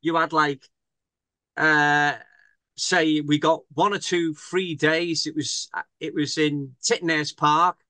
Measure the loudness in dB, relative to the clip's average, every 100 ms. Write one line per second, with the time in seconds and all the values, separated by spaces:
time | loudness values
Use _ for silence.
0 | -2 0 0 0 0 -2 _ _ _ _
1 | _ _ _ _ _ -2 2 4 4 4
2 | 2 -2 -12 _ _ _ _ -10 -2 0
3 | 2 0 0 2 2 0 -2 0 0 0
4 | -2 -2 -2 -6 -6 -4 -4 0 0 0
5 | -2 -4 -4 -6 -6 -6 -8 -10 -12 -12
6 | -8 -4 -4 0 0 -2 -6 -8 -4 -2
7 | -2 -2 -4 -2 2 4 2 -2